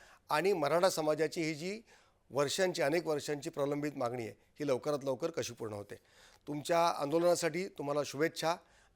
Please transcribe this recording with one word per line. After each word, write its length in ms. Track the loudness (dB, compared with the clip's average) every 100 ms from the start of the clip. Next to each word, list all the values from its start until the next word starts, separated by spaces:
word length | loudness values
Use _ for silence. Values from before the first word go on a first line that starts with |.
| -20 -18 -2
आणि 240 | 0 2
मराठा 360 | 2 4 4 4
समाजाची 520 | 2 0 2 0 0
ही 120 | -4
जी 280 | -4 -8 -10 -14 -20 _ _ _
वर्षांची, 500 | 0 0 2 0 2
अनेक 260 | 2 2 0
वर्षांची 420 | -4 -2 -6 -6
प्रलंबित 420 | -4 -2 0 -4 -2
मागणी 280 | -4 -2
आहे, 80 | -8 -10 _ -6
ही 80 | 0
लवकरात 300 | 0 0 -2
लवकर 260 | -2 -2 -4
कशी 240 | -4 -6
पूर्ण 200 | -6 -8
होते. 220 | -8 -10 -14 _ _ -20 -20 -8
तुमच्या 400 | -8 0 4 4
आंदोलनासाठी 800 | 2 0 4 4 4 2 -2 -6
तुम्हाला 340 | -6 -4 -2 -2
शुभेच्छा. 500 | 0 0 0 -2 -2 _ _ _